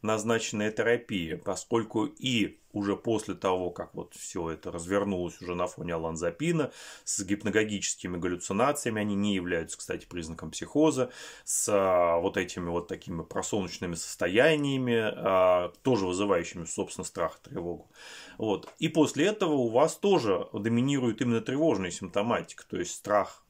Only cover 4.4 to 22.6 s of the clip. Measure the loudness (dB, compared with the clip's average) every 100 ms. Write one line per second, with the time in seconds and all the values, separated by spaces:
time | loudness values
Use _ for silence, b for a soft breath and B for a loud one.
4.4 | -4 -6 -8 -10 0 0 2 -2 -4 -6
5.4 | -8 -4 -4 -4 -6 -4 -4 -2 -4 -2
6.4 | 0 0 0 B B B -6 -6 -2 -2
7.4 | 2 2 2 -2 -4 -4 -4 -2 -2 -4
8.4 | -2 0 2 2 -2 -2 -2 0 2 0
9.4 | 0 -2 -4 -10 -8 -8 -8 -10 -8 -10
10.4 | -10 -10 -4 4 4 4 -2 B B B
11.4 | -6 -4 2 2 4 4 4 4 2 0
12.4 | -2 -4 -2 -4 -4 -10 -8 -8 -6 -6
13.4 | -2 -2 -2 -4 -6 -6 -8 -4 0 4
14.4 | 6 4 2 0 2 2 2 -2 2 6
15.4 | 6 6 2 -4 0 2 2 0 2 2
16.4 | 0 -8 -8 -4 -4 -6 -10 -4 -4 -4
17.4 | -12 -8 -6 -8 -12 B B B B B
18.4 | 0 0 -2 -4 0 4 4 4 0 2
19.4 | 0 2 2 4 4 2 4 4 4 0
20.4 | 0 -4 0 2 2 2 0 0 2 0
21.4 | 0 0 2 2 -2 -6 -4 -2 0 0
22.4 | -2 -14